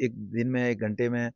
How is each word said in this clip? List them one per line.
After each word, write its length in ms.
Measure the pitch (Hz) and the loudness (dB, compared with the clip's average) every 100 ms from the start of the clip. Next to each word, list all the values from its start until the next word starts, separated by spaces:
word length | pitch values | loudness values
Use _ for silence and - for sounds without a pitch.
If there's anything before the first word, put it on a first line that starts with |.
एक 140 | 127 110 | -2 -2
दिन 320 | 104 110 123 | -4 -2 0
में, 220 | 127 123 | 2 0
एक 100 | 107 | 0
घंटे 300 | 107 104 120 | 0 2 0
में, 220 | 120 120 | 0 -2